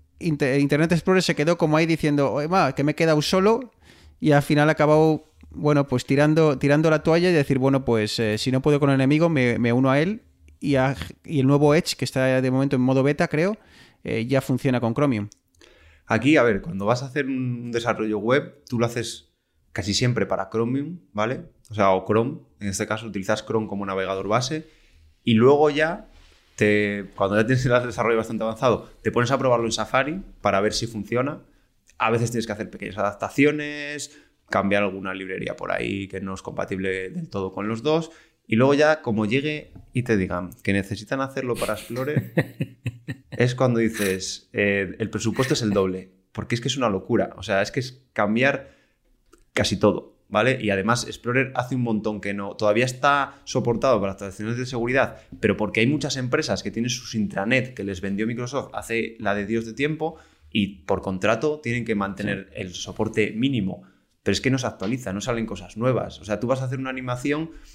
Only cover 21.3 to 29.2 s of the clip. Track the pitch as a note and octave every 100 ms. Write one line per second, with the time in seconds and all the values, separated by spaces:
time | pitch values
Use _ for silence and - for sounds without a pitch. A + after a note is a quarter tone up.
21.3 | C#3 E3+ _ - G#2 G2 F#2+ - G#2+ B2
22.3 | D#3+ - - G2+ F#2+ G#2 A2 A#2 G2 F#2
23.3 | G#2+ - A2+ G#2+ G2 G2 F#2+ F#2+ G2 F#2+
24.3 | A2+ B2 D#3 D#3+ _ _ _ _ _ -
25.3 | A2 B2 D3 D3+ D3 D#3 F3 - - -
26.3 | _ _ - G#2 G#2 G#2 G2+ F#2+ - G2
27.3 | G#2 A2+ B2+ B2 B2 B2 A2+ A2+ A2+ A2
28.3 | A2+ A2 A2 C3 G2 - - - A#2+